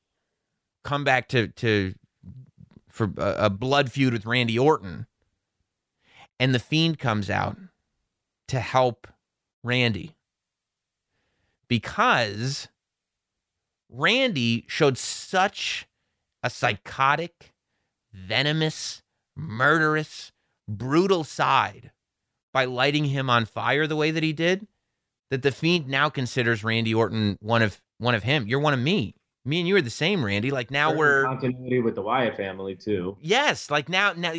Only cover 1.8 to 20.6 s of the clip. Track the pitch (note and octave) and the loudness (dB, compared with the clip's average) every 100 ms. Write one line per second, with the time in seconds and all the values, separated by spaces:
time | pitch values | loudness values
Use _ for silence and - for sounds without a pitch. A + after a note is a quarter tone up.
1.8 | F#2+ - _ _ - C3 - _ - - | -2 -8 _ _ -20 -20 -20 _ -20 -20
2.8 | _ - G#2 - F#2+ - G2+ G2 C3 C#3+ | _ -4 -2 -2 -4 0 0 0 0 2
3.8 | C3+ C#3 C3 A#2 A2 B2 A#2 A2+ D3 D3+ | 2 2 0 0 0 0 0 2 4 2
4.8 | G2 E2 A2+ _ _ _ _ _ _ _ | -2 -12 -14 _ _ _ _ _ _ _
5.8 | _ _ _ - - - C3 B2+ - D#3 | _ _ _ -20 -12 -2 2 0 0 0
6.8 | E3 D#3 B2 G#2+ G2+ G2 F#2+ - F#3+ _ | 0 0 -2 -2 -2 -2 -4 -6 -16 _
7.8 | _ _ _ _ _ _ - C3 G2 C3 | _ _ _ _ _ _ -6 -6 0 2
8.8 | B2+ A#2 - _ _ _ _ _ A#2+ B2+ | 2 0 -12 _ _ _ _ _ -2 0
9.8 | A#2+ G2 D#3 - _ _ _ _ _ _ | 2 0 -8 -18 _ _ _ _ _ _
10.8 | _ _ _ _ _ _ _ _ - A#2 | _ _ _ _ _ _ _ _ -2 -2
11.8 | - - B3 D#3+ G#2+ G2+ C3 C#3 - _ | -2 0 2 4 0 -2 -6 -6 -10 _
12.8 | _ _ _ _ _ _ _ _ _ _ | _ _ _ _ _ _ _ _ _ _
13.8 | _ A#2+ E3 B3 C4 D3 A#2 A#2 - - | _ -2 2 2 2 0 0 0 -4 2
14.8 | D3 B2 - - - F#3 G3 - - - | 2 2 -4 -10 -2 0 0 -2 -8 -8
15.8 | - _ _ _ _ _ A#2+ - B2 G#2 | -12 _ _ _ _ _ -8 -2 -2 -2
16.8 | - - C3+ D3+ F3 _ - _ _ _ | -6 0 2 2 -4 _ -20 _ _ _
17.8 | _ _ _ G2 F#2 A2+ D3 D#3 D#3 - | _ _ _ -14 -4 0 0 0 0 -4
18.8 | - - _ _ _ - D3+ A2 C#3 D#3+ | -10 -12 _ _ _ -14 -8 0 4 4
19.8 | D#3 D#3 D3+ - - _ _ _ | 2 0 -4 -12 -18 _ _ _